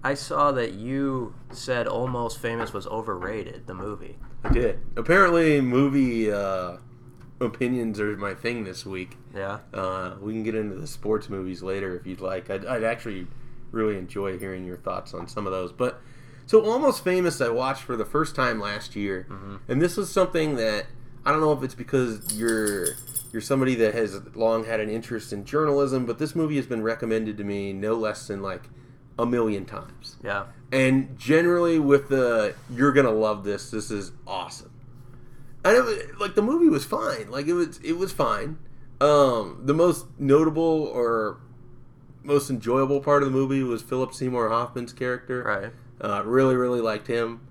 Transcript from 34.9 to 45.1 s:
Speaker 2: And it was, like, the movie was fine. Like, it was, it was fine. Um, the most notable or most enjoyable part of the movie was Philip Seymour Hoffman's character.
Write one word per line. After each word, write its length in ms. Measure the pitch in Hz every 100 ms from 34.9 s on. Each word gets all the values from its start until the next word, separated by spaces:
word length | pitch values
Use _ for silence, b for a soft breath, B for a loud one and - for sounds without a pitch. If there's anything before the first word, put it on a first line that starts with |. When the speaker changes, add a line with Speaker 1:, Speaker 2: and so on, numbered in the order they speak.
| - B B B B B B 185
Speaker 2:
And 100 | 233
it 80 |
was, 140 | 240 208 - -
like, 140 | 202 202
the 60 |
movie 280 | 214 320 339
was 160 | 143 -
fine. 440 | - - 117 104
Like, 160 | 127 147
it 60 |
was, 260 | 175 165 -
it 140 | - 170
was 160 | 185
fine. 440 | - 131 107 143 156 - b b -
Um, 580 | 143 147 135 120 95 - 127
the 80 |
most 320 | 151 175 156 - -
notable 680 | 135 143 160 151 165 160 147
or 560 | 123 120 113 107 - - - - - - - - -
most 260 | - 143 139
enjoyable 520 | 123 107 131 135 139
part 200 | 139 143
of 80 | 139
the 80 | 131
movie 240 | 135 139
was 200 | 127 117
Philip 320 | - 127 127
Seymour 340 | - 127 123 110
Hoffman's 440 | 117 120 123 120
character. 500 | - 127